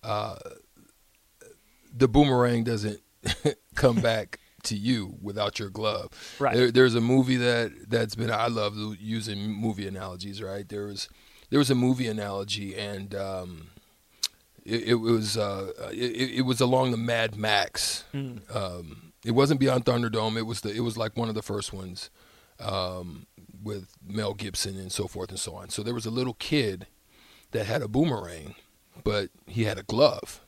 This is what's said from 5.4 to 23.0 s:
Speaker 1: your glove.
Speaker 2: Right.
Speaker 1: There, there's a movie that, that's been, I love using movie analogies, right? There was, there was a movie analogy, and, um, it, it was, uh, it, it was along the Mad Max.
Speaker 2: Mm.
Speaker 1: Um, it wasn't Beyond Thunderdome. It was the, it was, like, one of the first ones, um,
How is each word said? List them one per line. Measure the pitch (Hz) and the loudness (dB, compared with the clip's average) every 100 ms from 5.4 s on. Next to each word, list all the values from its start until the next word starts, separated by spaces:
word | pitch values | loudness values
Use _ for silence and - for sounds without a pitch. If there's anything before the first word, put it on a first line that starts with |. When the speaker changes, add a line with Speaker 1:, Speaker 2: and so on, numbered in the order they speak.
| 104 - | -2 -2
Speaker 1:
your | 101 | -8
glove. | 95 107 104 90 - - - | -4 -2 -2 -6 -14 -18 0
Speaker 2:
Right. | 139 120 | 2 6
Speaker 1:
There, | 127 | 6
there's | 120 127 117 | 8 8 8
a | |
movie | 117 131 127 127 | 6 6 6 4
that, | 123 120 117 - 98 | 4 2 0 -6 -2
that's | 113 113 107 | 0 0 -2
been, | 113 | -2
I | 110 117 | 0 0
love | 113 104 104 107 98 | 0 -2 -2 -8 -8
using | 107 110 107 101 104 | -4 -4 -4 -6 -4
movie | 104 113 98 98 | -2 -2 -2 -6
analogies, | 95 95 90 101 98 | -6 -8 -10 -10 -10
right? | 98 98 95 | -8 -8 -8
There | 104 104 | -8 -8
was, | 101 - - - - - | -8 -12 -14 -20 -20 0
there | 135 | 2
was | 135 | 4
a | 127 | 4
movie | 123 127 120 | 4 2 0
analogy, | 107 101 98 98 104 101 95 | -2 -4 -4 -4 -6 -6 -6
and, | 101 101 98 98 | -8 -8 -8 -8
um, | 98 95 90 85 80 - _ _ _ _ - _ _ _ - | -6 -6 -8 -12 -18 -20 _ _ _ _ -8 _ _ _ -4
it, | 113 110 | -4 2
it | 120 | 2
was, | 113 117 107 110 | 4 2 2 -2
uh, | 101 98 98 - - | -2 -4 -6 -8 -10
it, | - 123 117 131 123 | -4 -4 -2 -2 0
it | |
was | 127 120 | 2 4
along | 123 131 131 | 4 4 4
the | 113 | 0
Mad | 117 117 113 101 | 0 0 0 0
Max. | 107 104 92 - - - - | 2 4 2 -2 -4 -4 -8
Speaker 2:
Mm. | 139 135 117 - 117 | -8 -8 -10 -6 -4
Speaker 1:
Um, | 95 87 82 - - _ 110 | -4 -8 -12 -16 -20 _ 0
it | |
wasn't | 117 139 143 | 4 6 6
Beyond | 135 127 123 | 4 4 2
Thunderdome. | 120 117 110 110 110 | 2 2 0 0 -2
It | 113 | -4
was | 113 | -6
the, | 107 | -6
it | 107 | -2
was, | 120 113 | -4 -2
like, | 113 117 | -4 -2
one | 117 | -2
of | 110 | -4
the | |
first | - 101 - | -4 -6 -6
ones, | 98 95 90 - _ _ _ _ _ | -10 -12 -12 -14 _ _ _ _ _
um, | 113 95 92 92 | -6 -4 -4 -6